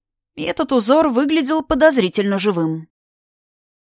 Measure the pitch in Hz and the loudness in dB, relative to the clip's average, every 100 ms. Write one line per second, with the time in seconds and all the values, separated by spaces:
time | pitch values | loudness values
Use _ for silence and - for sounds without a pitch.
0 | _ _ _ - 160 175 285 254 208 302 | _ _ _ -10 -8 -4 0 0 4 2
1 | 320 240 285 311 269 320 302 294 311 269 | 4 0 0 0 0 -4 -2 2 2 4
2 | - - 202 196 202 170 160 160 165 _ | 0 -2 -2 -2 -2 -2 -4 -6 -12 _
3 | _ _ _ _ _ _ _ _ _ | _ _ _ _ _ _ _ _ _